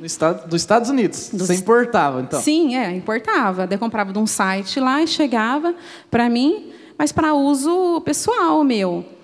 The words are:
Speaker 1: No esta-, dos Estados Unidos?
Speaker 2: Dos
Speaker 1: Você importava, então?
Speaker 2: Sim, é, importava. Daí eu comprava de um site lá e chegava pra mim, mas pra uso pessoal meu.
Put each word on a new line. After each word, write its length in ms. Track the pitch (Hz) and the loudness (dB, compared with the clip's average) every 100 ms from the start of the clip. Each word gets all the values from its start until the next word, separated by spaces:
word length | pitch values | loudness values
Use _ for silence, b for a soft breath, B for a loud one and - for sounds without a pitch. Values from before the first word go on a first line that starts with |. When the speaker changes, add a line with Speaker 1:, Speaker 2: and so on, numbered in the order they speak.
Speaker 1:
No 40 | |
esta-, 280 | 165 - 160 | -10 0 0
dos 280 | 185 170 165 | 0 -4 -4
Estados 280 | - 220 226 | 2 2 2
Unidos? 400 | 269 190 - - | 0 0 -2 -8
Speaker 2:
Dos 140 | 202 180 | -4 0
Speaker 1:
Você 80 | |
importava, 640 | 180 190 233 240 214 147 131 | 0 4 2 4 2 2 0
então? 200 | 127 147 | -4 -2
Speaker 2:
Sim, 340 | 294 311 311 | 0 2 2
é, 160 | 254 202 185 | 0 -2 -4
importava. 680 | 185 226 262 403 214 185 185 | -4 -4 0 0 0 0 -2
Daí 100 | 196 | -2
eu 20 | |
comprava 320 | 226 214 196 | -2 -2 -2
de 60 | 196 | 0
um 80 | 214 | -2
site 540 | - 190 190 196 - | 0 0 0 -4 -2
lá 220 | 262 277 | 0 2
e 40 | 320 | 0
chegava 680 | - 294 226 220 285 339 349 B B B | 0 0 2 0 0 -2 -4 B B B
pra 180 | 233 240 | 0 2
mim, 420 | 233 277 427 - B B - | 2 2 0 -4 B B -4
mas 140 | 294 | -2
pra 200 | - 311 | 0 2
uso 680 | 294 277 285 285 359 359 330 | 2 2 2 0 0 0 0
pessoal 640 | 330 294 - 480 339 311 | -2 -2 0 0 2 2
meu. 400 | 285 226 185 175 175 - | 2 2 0 -4 -8 -18